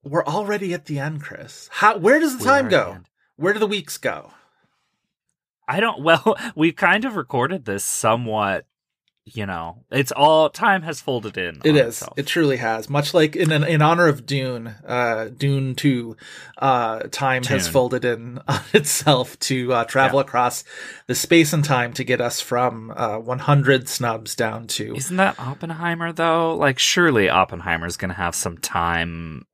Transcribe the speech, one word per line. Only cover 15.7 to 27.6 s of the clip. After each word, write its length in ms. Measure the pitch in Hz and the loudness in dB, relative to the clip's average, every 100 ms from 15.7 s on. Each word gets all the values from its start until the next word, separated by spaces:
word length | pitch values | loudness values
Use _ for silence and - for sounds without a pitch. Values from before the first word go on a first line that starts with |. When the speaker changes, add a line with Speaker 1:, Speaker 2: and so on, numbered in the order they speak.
| 123 | 0
Speaker 1:
two, 420 | 147 123 117 110 - - - - | 0 0 -4 -14 -18 -20 -20 -2
uh, 440 | 135 123 113 110 - | 2 2 0 -4 -8
time 320 | - 135 127 | -4 0 0
has 220 | 123 135 - | 0 -2 2
Speaker 2:
Dune. 80 | |
Speaker 1:
folded 320 | 139 123 123 123 | 2 2 0 -2
in 340 | 117 120 120 | -4 -6 -12
<laughs> 40 | - | -4
on 140 | 123 - | -4 2
itself 640 | 214 147 - - 135 123 - | 2 2 -2 2 2 2 -6
to, 320 | - 131 123 | -4 -4 0
uh, 100 | 123 117 | 0 0
travel 320 | 131 135 139 | 2 4 2
Speaker 2:
Yeah. 40 | 131 | 0
Speaker 1:
across 380 | 123 123 - - - - - - | 0 0 -2 -12 -18 -18 -18 -6
the 80 | 127 | -4
space 380 | - 170 151 | 4 4 6
and 100 | 165 | 2
time 300 | 143 127 120 | 2 0 0
to 100 | 120 | -4
get 180 | 123 123 | -2 -2
us 200 | 120 - | -2 -4
from, 500 | - 120 123 113 110 113 | -4 0 0 -2 -14 -4
uh, 220 | 113 107 | -4 -4
one 200 | 117 127 | -6 -6
hundred 480 | - 143 127 131 123 | 2 4 6 2 0
snubs 460 | - 120 113 113 - | -6 -4 -4 -8 -4
down 300 | 113 110 113 | -4 -4 -10
to 280 | - 107 117 | -8 -8 -8
Speaker 2:
Isn't 220 | 131 185 | -6 0
that 220 | 196 - | -2 -2
Oppenheimer, 720 | 127 139 165 160 170 165 170 | -10 -10 -10 -6 -4 -4 -6
though? 440 | 160 165 165 165 165 | -2 0 2 0 2
Like, 240 | 147 127 | 0 2
surely 500 | - - 175 123 92 | 0 4 4 6 4
Oppenheimer's 680 | 80 92 85 | 2 -2 -4